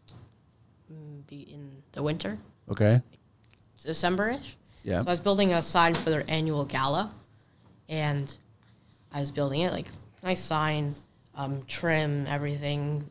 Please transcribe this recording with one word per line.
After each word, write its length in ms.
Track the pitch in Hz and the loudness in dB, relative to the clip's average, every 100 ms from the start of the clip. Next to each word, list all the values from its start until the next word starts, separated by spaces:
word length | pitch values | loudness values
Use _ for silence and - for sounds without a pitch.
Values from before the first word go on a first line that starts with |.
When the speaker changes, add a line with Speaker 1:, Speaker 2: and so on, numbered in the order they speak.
| - - - _ _ _ _ _ - | -20 -20 -20 _ _ _ _ _ -20
Speaker 1:
mm, 340 | 156 151 147 143 | -20 -18 -18 -18
be 140 | 143 | -18
in 400 | - 147 143 135 - | -18 -16 -16 -18 -16
the 100 | - | -4
winter. 360 | 147 165 190 214 - _ - | -2 -2 -4 -8 -12 _ -8
Speaker 2:
Okay. 320 | 101 104 123 - - _ _ _ _ _ - | 4 6 6 4 -10 _ _ _ _ _ -14
Speaker 1:
December-ish. 720 | 147 160 180 185 214 277 269 - _ - | -6 0 2 2 0 -2 -8 -18 _ -12
Speaker 2:
Yeah. 160 | - 90 | -2 0
Speaker 1:
So 60 | 165 | 2
I 20 | |
was 100 | 175 | 0
building 320 | 202 202 190 | 2 4 4
a 100 | 170 | 4
sign 320 | 156 175 170 | 2 4 6
for 160 | 170 160 | 4 2
their 140 | 151 - | 0 0
annual 360 | 160 160 147 | 0 0 0
gala, 480 | 143 131 135 156 214 - - _ _ _ - - - | -2 0 0 0 -2 -8 -20 _ _ _ -20 -20 -8
and 460 | 156 151 143 139 - _ _ _ _ _ _ _ | -2 0 0 -4 -10 _ _ _ _ _ _ _
I 80 | 143 | -6
was 100 | 143 | -6
building 300 | 147 139 139 | -2 -2 0
it, 120 | 180 | 0
like, 140 | - - - - - | -2 -6 -14 -20 -10
nice 180 | 185 180 | -4 -2
sign, 540 | - 156 156 151 143 143 - _ _ | 0 0 0 0 -2 -4 -14 _ _
um, 280 | - 135 139 - | -6 -4 -4 -6
trim, 600 | - 170 156 151 143 139 | -4 2 2 2 0 0
everything, 800 | 143 143 143 143 147 143 151 147 | -2 -2 -2 -2 -2 -2 -4 -6